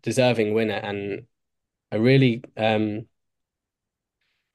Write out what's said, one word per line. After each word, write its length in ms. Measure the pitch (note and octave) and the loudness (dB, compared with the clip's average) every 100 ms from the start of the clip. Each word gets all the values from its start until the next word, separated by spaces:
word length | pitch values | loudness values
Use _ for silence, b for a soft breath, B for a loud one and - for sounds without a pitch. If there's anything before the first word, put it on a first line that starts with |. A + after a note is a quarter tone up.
deserving 520 | A#2 A2+ B2 A2+ G#2+ | -4 0 2 2 0
winner 220 | A2 A2 G2+ | 0 0 -2
and 500 | G#2 G2+ G2+ G2 - _ _ _ _ _ _ | -6 -8 -8 -10 -12 _ _ _ _ _ _
a 80 | G#2+ | 0
really, 420 | A#2 C3+ C3 A#2 - - | 4 4 4 0 -6 -4
um, 520 | G#2+ G#2+ G#2+ G#2+ A2 _ _ _ _ _ _ _ _ _ _ _ _ _ _ | -2 0 -2 -6 -12 _ _ _ _ _ _ _ _ _ _ _ _ _ _